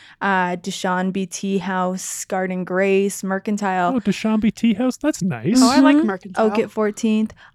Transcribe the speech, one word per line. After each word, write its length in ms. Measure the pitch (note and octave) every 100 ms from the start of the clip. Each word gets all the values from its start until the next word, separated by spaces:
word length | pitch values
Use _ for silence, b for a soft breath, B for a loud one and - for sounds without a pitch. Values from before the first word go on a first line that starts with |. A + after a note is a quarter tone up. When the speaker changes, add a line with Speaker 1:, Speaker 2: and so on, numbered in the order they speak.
| B B
Speaker 1:
uh, 360 | G3 F#3+ F3+ F3+
Duchanbe 720 | F#3+ - F#3+ F#3 F#3 F#3+ F#3
Tea 280 | - G3 G3
House, 640 | F#3 F#3 F#3 F#3 - -
Garden 400 | - F#3+ F#3 F#3
Grace, 600 | F3+ F#3 G3 G3 G3 -
Mercantile. 720 | F#3+ F#3+ A3 G#3 G3+ F#3 F3 C4
Speaker 2:
Oh, 40 |
Duchanbe 540 | G#3 - A3 A3 A3
Tea 200 | - A#3
House? 220 | G3+ B3+ -
That's 260 | D4 -
nice. 380 | F#3+ A#2+ B2 B3+
Speaker 3:
Oh, 80 | B3+
I 100 | C4
like 160 | C#4 D4
Speaker 1:
Mm-hmm. 100 | G#3+
Speaker 3:
Mercantile. 400 | F#3+ G3 F#3 A3
Speaker 1:
Oak 120 | G#3
at 100 | G#3
Fourteenth. 640 | - G#3+ G#3 A3 G#3+ A3 B B